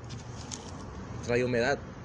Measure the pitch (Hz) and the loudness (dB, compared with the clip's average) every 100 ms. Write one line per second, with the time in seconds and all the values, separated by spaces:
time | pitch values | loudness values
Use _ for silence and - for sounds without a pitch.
0 | - - - - - - - - - - | -10 -8 -8 -8 -6 -6 -6 -8 -10 -10
1 | - - 117 120 123 120 123 - - - | -8 -6 4 4 6 6 6 4 -2 -10